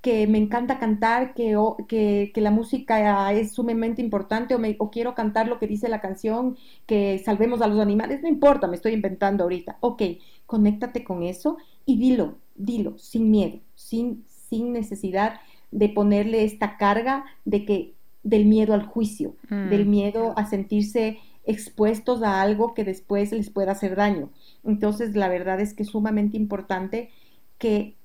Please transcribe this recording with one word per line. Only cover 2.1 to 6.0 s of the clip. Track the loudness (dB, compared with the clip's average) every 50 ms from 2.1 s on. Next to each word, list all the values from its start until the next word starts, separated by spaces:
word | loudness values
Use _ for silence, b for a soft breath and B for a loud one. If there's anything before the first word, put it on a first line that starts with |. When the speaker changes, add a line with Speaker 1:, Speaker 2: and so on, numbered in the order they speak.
| 2 2 0 -2 0
Speaker 1:
que | 0
la | 2 2
música | 2 2 0 -2 -4 -6 -2 0 2 2 4 4 2 2 2 2
es | 0 0 0 -2
sumamente | -4 -4 -2 -2 -2 -2 -2 -2 -2 -4
importante, | -4 -2 -2 -4 -2 -2 -4 -4 -2 -2 -2
o, | 0
me, | 0 -2 -2 -2
o | -4 -6
quiero | -4 -4 -4 -4 -4
cantar | -2 -4 0 0 0 0
lo | 0 -2 -4
que | -4 -4
dice | -4 -4 -2 -2
la | -4 -4